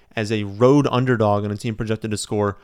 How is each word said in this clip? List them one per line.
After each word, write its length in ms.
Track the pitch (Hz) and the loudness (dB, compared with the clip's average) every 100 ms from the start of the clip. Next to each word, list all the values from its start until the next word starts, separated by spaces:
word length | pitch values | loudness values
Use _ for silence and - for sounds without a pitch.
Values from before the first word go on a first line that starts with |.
| _ - | _ -6
as 160 | 107 | -4
a 120 | 110 | -2
road 440 | 101 101 123 147 135 | -4 2 4 6 4
underdog 540 | 123 127 117 107 104 | 0 0 2 2 2
on 80 | 104 | -2
a 60 | 104 | -6
team 180 | 120 107 | -6 -6
projected 360 | 110 110 113 | -4 -4 -4
to 60 | 104 | -6
score 400 | - 107 104 95 | -4 -2 -2 -4